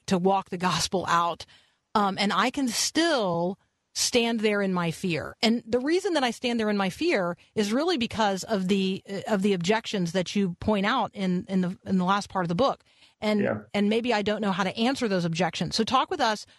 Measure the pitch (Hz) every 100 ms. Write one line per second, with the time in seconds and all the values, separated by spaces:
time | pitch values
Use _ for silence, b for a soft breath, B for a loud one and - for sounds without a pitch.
0 | - 190 185 196 - 185 175 160 - 185
1 | - 170 170 160 - b b b _ 220
2 | 202 190 202 185 240 - 262 196 - 302
3 | 330 285 196 170 175 196 _ _ _ -
4 | - 240 233 233 214 202 196 180 170 -
5 | 185 156 139 - 220 233 226 240 269 349
6 | 403 311 247 - 247 240 214 202 190 -
7 | 330 233 175 170 b - 202 240 339 320
8 | 233 202 208 196 - 208 185 196 190 190
9 | - 196 - 208 208 190 170 220 - 208
10 | 170 185 180 208 196 170 - 214 196 262
11 | 202 208 190 180 - 190 175 190 - 190
12 | 180 202 - 190 175 175 269 - _ b
13 | b b 214 214 - 214 - 208 202 226
14 | 240 214 208 208 208 185 190 - 233 277
15 | 233 190 170 165 175 - 165 - 220 254
16 | 311 349 240 214 -